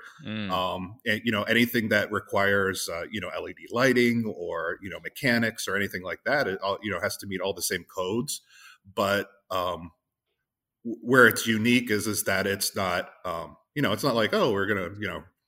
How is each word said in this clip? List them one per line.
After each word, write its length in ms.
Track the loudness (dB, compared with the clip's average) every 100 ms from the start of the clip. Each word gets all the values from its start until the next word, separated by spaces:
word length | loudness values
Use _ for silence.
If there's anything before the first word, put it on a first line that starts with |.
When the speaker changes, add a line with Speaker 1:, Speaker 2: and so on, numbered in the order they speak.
| -12 -16
Speaker 1:
Mm. 280 | -10 -8 -2
Speaker 2:
Um, 480 | -2 -2 -4 -8 -6
and, 160 | -4 -2
you 80 | 0
know, 100 | -2
anything 460 | 2 2 2 0 2
that 240 | 2 2
requires, 760 | -4 -2 0 2 2 2 -2 -6
uh, 180 | -8 -8
you 100 | -8
know, 80 | -6
L 140 | -8 -10
E 60 |
D 120 | -12 -6
lighting 520 | 2 4 4 4 2 -2 -6
or, 420 | -6 -4 -4 -6
you 80 | -10
know, 120 | -12
mechanics 680 | -12 -4 0 2 0 -4 -4
or 80 | -2
anything 280 | -2 -4
like 180 | -8 -6 -2
that, 200 | 0 0
it 140 | -2
all, 180 | -4 -4
you 120 | -4
know, 80 | -4
has 160 | -4 -6
to 100 | -8
meet 140 | -4
all 120 | -4
the 80 | -4
same 240 | -4 -4
codes. 560 | -6 -6 -2 -2 -4 -8 -14 -20 -20 -20 -10
But, 340 | -2 0 0 -2 _ -6
um, 400 | -2 -2 -4 -10 -20 _ _ _ _ _ _ _ _ -10 -6
where 240 | 4 8 8
it's 200 | 8 2
unique 440 | 2 6 4 4
is, 160 | 0 0
is 180 | -2
that 220 | 0 0 0
it's 280 | 0 -2 -2
not, 340 | 0 -2 -4 -8
um, 320 | -8 -6 -8 -16 _
you 80 | -2
know, 100 | 0
it's 120 | 0
not 100 | 0
like, 180 | 2 2
"Oh, 200 | 2 2
we're 140 | 2 2
gonna, 240 | 0 -4 -6
you 80 | -8
know, 140 | -8 -12 _